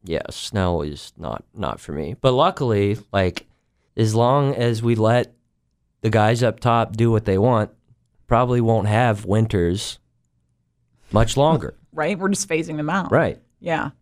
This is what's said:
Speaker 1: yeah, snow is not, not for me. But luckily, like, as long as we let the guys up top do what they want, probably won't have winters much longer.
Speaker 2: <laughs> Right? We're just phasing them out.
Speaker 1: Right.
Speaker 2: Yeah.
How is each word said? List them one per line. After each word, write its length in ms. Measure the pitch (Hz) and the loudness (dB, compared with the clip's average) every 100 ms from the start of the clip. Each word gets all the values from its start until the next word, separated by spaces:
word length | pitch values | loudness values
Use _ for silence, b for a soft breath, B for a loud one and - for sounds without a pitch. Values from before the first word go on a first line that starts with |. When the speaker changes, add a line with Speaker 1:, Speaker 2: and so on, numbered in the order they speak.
Speaker 1:
yeah, 200 | 90 82 - | -6 -8 -8
snow 520 | - - 104 92 85 | -12 -6 -2 -2 -2
is 320 | 76 73 - _ | -4 -10 -18 _
not, 260 | 71 57 - | -10 -10 -14
not 260 | - 78 55 | -8 -8 -8
for 120 | - | -10
me. 240 | 73 73 123 | -8 -8 -2
But 120 | 135 | 0
luckily, 640 | 127 165 190 135 104 101 107 - | 2 0 0 -2 0 0 -2 -4
like, 320 | 101 92 87 _ _ _ _ _ - | -2 -2 -4 _ _ _ _ _ -2
as 180 | 110 110 | 0 2
long 400 | 120 139 139 123 | 4 4 2 0
as 260 | 120 113 | -2 0
we 140 | 117 113 | 0 2
let 380 | 107 120 117 _ _ _ _ _ _ _ | 4 2 0 _ _ _ _ _ _ _
the 100 | 113 | 0
guys 320 | 110 107 117 | 2 2 2
up 180 | 120 110 | 0 0
top 340 | 123 117 110 107 | 0 2 0 0
do 160 | 117 | 2
what 140 | 110 104 | 2 2
they 120 | 95 | 2
want, 320 | 117 117 104 _ _ _ _ _ _ | 2 2 -2 _ _ _ _ _ _
probably 360 | 117 123 123 | 0 2 2
won't 260 | 113 113 104 | 2 2 2
have 380 | 107 123 104 92 | 2 2 0 0
winters 760 | 107 110 101 85 95 - - _ _ _ _ _ _ _ _ _ _ _ | 0 2 2 0 -2 -6 -14 _ _ _ _ _ _ _ _ _ _ _
much 260 | 104 110 131 | 0 2 2
longer. 380 | 147 160 64 - | 2 2 -2 -12
Speaker 2:
<laughs> 40 | _ | _
Right? 240 | - 151 156 | -6 -4 -2
We're 120 | 190 | -2
just 180 | 202 - | -2 -2
phasing 300 | 160 165 151 | -4 -4 -6
them 120 | 151 | -4
out. 220 | 190 175 | -4 0
Speaker 1:
Right. 260 | 139 127 - _ _ | 0 0 -4 _ _
Speaker 2:
Yeah. 280 | 170 160 135 - | -6 -6 -6 -10